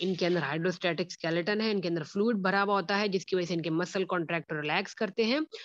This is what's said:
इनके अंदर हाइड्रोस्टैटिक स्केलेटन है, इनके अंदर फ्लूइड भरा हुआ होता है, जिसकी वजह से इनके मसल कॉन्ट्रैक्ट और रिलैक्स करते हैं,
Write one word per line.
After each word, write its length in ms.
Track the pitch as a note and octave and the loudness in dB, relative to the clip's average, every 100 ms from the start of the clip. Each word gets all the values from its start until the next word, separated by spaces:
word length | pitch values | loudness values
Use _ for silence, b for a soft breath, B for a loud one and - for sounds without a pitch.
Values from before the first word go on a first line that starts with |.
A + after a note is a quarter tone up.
इनके 240 | F#3+ F3 F3 | -2 0 2
अंदर 140 | F3+ | 2
हाइड्रोस्टैटिक 720 | C#3 D#3+ F3 F3 F3+ E3 F3+ | 0 0 0 0 -2 -2 -4
स्केलेटन 500 | - E3 E3 F3 G#3 | -4 -2 0 0 0
है, 100 | A3 | 0
इनके 160 | G#3 F3 | 0 0
अंदर 160 | E3+ | -2
फ्लूइड 340 | D#3 G3+ A3 G#3+ | -2 0 2 2
भरा 240 | F#3 G3 | 2 2
हुआ 120 | G3+ | 4
होता 220 | G3+ F3+ G3+ | 2 2 0
है, 140 | G#3+ | 2
जिसकी 260 | F#3+ - F#3 | 0 0 0
वजह 100 | F3 | 0
से 80 | |
इनके 160 | E3+ D#3+ | -2 0
मसल 340 | D#3+ F3+ G3 | 0 0 -2
कॉन्ट्रैक्ट 480 | F3+ F3+ D#3+ E3+ - | 0 0 0 -2 -4
और 100 | D#3 | -4
रिलैक्स 320 | D3 E3+ G3 | 0 0 -2
करते 300 | - G#3+ G3+ | -4 -4 0
हैं, 220 | A3+ C#4 D#4 B | 0 2 -2 B